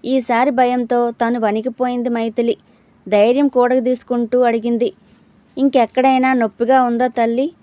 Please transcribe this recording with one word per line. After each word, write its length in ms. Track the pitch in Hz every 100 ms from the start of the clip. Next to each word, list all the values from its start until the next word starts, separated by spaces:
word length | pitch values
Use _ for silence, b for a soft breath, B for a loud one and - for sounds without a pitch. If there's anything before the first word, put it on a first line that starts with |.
ఈసారి 460 | - 262 233 233 269
భయంతో 600 | 254 247 247 233 240 240
తను 300 | 233 233 240
వణికిపోయింది 680 | 220 214 240 240 254 247 240
మైథిలి. 480 | 233 226 226 233 - b b b b -
ధైర్యం 400 | 202 214 254 285
కూడగదీసుకుంటూ 920 | 254 247 254 240 247 - 247 233 247
అడిగింది. 520 | 240 233 233 233 240 _ b b b _ _ -
"ఇంకెక్కడైనా 760 | 269 262 226 - 262 262 262
నొప్పిగా 500 | 262 220 _ 233 262
ఉందా 240 | 247 233 247
తల్లి?" 460 | 247 233 233 294 _